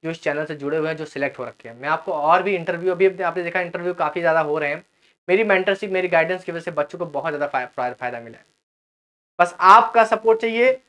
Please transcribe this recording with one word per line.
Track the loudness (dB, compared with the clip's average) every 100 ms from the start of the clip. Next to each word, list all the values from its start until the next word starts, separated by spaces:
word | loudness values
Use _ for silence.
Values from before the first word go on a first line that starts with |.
जो | -8
इस | -6
चैनल | -4 -4 -6
से | -8
जुड़े | -4 -2
हुए | -2
हैं, | -6
जो | -8
सिलेक्ट | -6 -6 -6
हो | -14
रखे | -14 -20
हैं। | -12
मैं | -4
आपको | -4 -2
और | -2 2 2
भी | 2 -4
इंटरव्यू, | -4 -4 -2
अभी | 2 2 2
आपने | -4 -4
देखा | -4 -4
इंटरव्यू | -6 -6 -6
काफी | -4 -4 0
ज्यादा | 2 2
हो | 0 -2
रहे | -4
हैं। | -6 -12 _ _ _ 0
मेरी | 0
मेंटरशिप, | 4 2 2 -2 -2
मेरी | -4 0
गाइडेंस | 2 2 -2
की | -6
वजह | -8
से | -8
बच्चों | -6 -6 -6
को | -8
बहुत | -6 -6
ज्यादा | -4 -4
फाय-, | -4 -6
फाय-, | -6 -6
फायदा | -6 -10 -10
मिला | -14 -20
है। | _ _ _ _ _ _ _ _ _ -2
बस | -2 4
आपका | 8 8 8 4
सपोर्ट | 4 2 2 2
चाहिए | 0 2 2 2